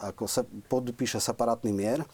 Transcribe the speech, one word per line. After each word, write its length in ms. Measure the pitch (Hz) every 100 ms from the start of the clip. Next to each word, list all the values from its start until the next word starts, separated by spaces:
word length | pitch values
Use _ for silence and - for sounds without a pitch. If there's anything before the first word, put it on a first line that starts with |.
ako 240 | 101 - 104
se-, 160 | - - 104 -
podpíše 560 | 127 123 120 123 110
separátny 480 | - - 117 117 110
mier 320 | 101 104 143 151